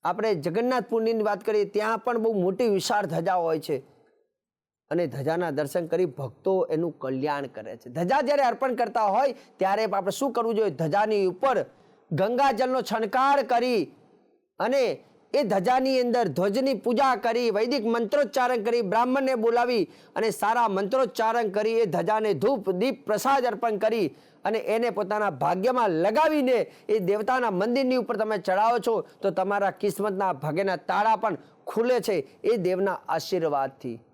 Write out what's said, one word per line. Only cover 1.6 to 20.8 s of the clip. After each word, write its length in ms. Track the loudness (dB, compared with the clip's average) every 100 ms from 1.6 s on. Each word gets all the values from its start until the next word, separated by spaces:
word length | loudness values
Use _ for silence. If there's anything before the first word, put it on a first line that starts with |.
| 0
ત્યાં 320 | -2 -2 -2
પણ 200 | -2 0
બહુ 160 | 0
મોટી 360 | 2 0 0 0
વિશાળ 360 | 2 0 -2 0
ધજા 280 | -2 0
હોય 260 | 0 0 -2
છે 180 | -2 -6 -6 _ _ _ _ _ _ _ _ _ _
અને 160 | -2 -2
ધજાના 440 | -2 -2 -2 -2
દર્શન 360 | -2 -2 -4 -2
કરી 180 | 0 -2
ભક્તો 640 | -4 -12 -4 0 0 0
એનું 300 | -2 -2 -6
કલ્યાણ 480 | -6 -4 -2 -4 -6
કરે 300 | -12 -14 -16
છે. 120 | -10
ધજા 320 | -4 0 0
જ્યારે 220 | 2 2
અર્પણ 320 | 2 0 -2 -2
કરતા 260 | -2 0
હોય 320 | 0 2 0 -2 -16 -2
ત્યારે 280 | 0 2 0
આપણે 260 | 0 -2
શું 220 | -2 -2
કરવું 220 | -2 -2 0
જોઈએ? 140 | 0
ધજાની 560 | 0 -2 0 2 2 0
ઉપર 400 | 0 0 2 -2 _ _ _ _
ગંગાજળનો 680 | -2 0 2 2 2 0 0
છંટકાર 600 | -2 -4 -2 2 4 2
કરી 480 | 2 0 2 0 -2 -10 _ _ _ _ _ _
અને 440 | 0 2 0 -2 -12 _ _
એ 100 | -2
ધજાની 560 | 2 0 2 2 2 2
અંદર 280 | 2 2 0
ધ્વજની 460 | 0 0 2 0
પૂજા 420 | 0 0 2 2 2
કરી, 360 | 0 0 0
વૈદિક 340 | 0 0 0 0
મંત્રોચ્ચારણ 800 | -2 0 0 0 0 0 0
કરી, 180 | 0 0
બ્રાહ્મણને 540 | 0 0 2 0 0 0
બોલાવી 540 | 2 2 2 0 -2 -6 -10 -4
અને 160 | -2
સારા 360 | -2 0 2 2
મંત્રોચ્ચારણ 840 | 0